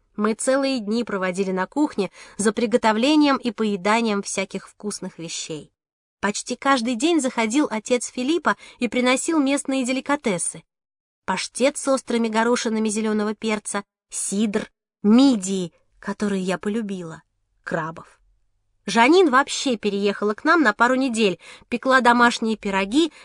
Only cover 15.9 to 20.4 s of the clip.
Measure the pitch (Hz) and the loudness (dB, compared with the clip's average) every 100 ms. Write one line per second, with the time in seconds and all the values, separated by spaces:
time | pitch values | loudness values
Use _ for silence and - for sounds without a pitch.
15.9 | _ - 202 208 196 185 175 208 214 208 | _ -10 -6 -4 -2 -2 -4 -4 -6 -6
16.9 | 190 170 156 _ _ _ _ - 175 160 | -10 -12 -16 _ _ _ _ -8 -6 -6
17.9 | 165 - _ _ _ _ _ _ _ - | -10 -20 _ _ _ _ _ _ _ -4
18.9 | 196 240 349 349 254 294 - 277 226 208 | 2 6 6 6 4 2 -2 -2 -2 -2
19.9 | 202 202 202 208 214 | 0 -2 0 -4 -2